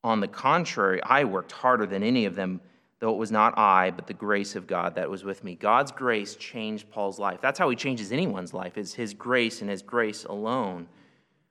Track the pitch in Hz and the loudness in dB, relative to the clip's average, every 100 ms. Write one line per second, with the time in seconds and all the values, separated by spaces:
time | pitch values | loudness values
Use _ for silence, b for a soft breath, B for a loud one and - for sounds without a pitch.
0 | 117 110 98 - 131 165 170 - 98 92 | 2 0 0 0 2 2 2 2 2 2
1 | - 135 135 95 - - 131 123 101 98 | 4 2 4 -2 -6 0 4 4 2 -2
2 | 107 127 104 90 95 92 b b b b | 2 2 2 -2 -4 -4 b b b b
3 | 113 104 107 110 110 - 104 92 92 87 | -2 -2 0 4 4 6 6 6 4 0
4 | - 95 104 104 101 101 87 90 87 82 | -12 -10 -2 0 0 -8 -4 -2 -2 -2
5 | 78 95 98 95 98 87 104 120 139 - | -6 -6 -8 -10 -10 -4 2 2 2 -2
6 | 127 110 101 - - 123 107 107 - - | -2 0 -2 -12 -12 -8 -6 -8 -10 -4
7 | 101 98 101 90 131 147 175 120 139 123 | -4 -2 -4 -2 -2 0 0 0 -2 -4
8 | 98 127 180 95 90 92 90 107 95 - | -4 -2 -2 -4 -6 -8 -8 -8 -10 -8
9 | 113 104 120 127 117 110 101 98 - 120 | -8 -8 0 2 2 -2 -6 -6 -4 -2
10 | 110 104 - 101 110 127 104 90 85 b | 0 -4 -10 -6 -4 -2 -4 -6 -12 b
11 | b b b b b | b b b b b